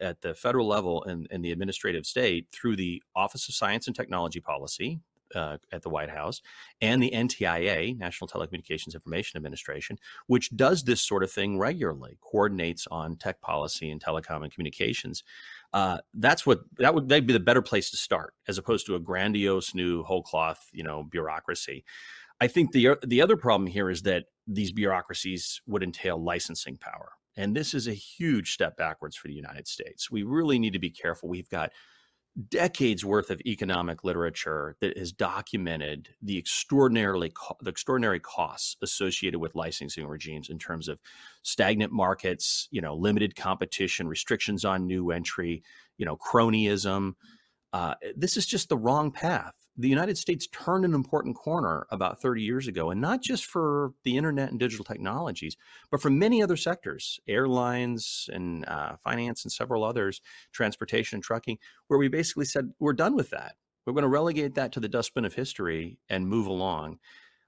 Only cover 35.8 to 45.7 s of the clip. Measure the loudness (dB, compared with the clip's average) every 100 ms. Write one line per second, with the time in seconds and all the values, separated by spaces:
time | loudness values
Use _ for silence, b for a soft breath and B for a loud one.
35.8 | -4 -8 -12 -14 -6 -4 -2 -4 2 6
36.8 | 6 6 4 2 0 -4 -10 -8 -8 -6
37.8 | 0 2 2 0 -2 -4 -4 -2 -8 -6
38.8 | -4 -2 -2 0 -2 -2 -4 -4 -6 -6
39.8 | -8 -8 -8 -10 -10 -10 -10 -10 -8 -8
40.8 | -6 -10 -12 B B B -6 2 4 4
41.8 | 2 2 2 2 0 -2 -2 -2 -4 -4
42.8 | -4 0 2 4 2 0 -2 -2 -2 -2
43.8 | -2 -2 -4 -4 -2 0 0 0 0 0
44.8 | 0 0 0 0 -2 -4 -4 -4 B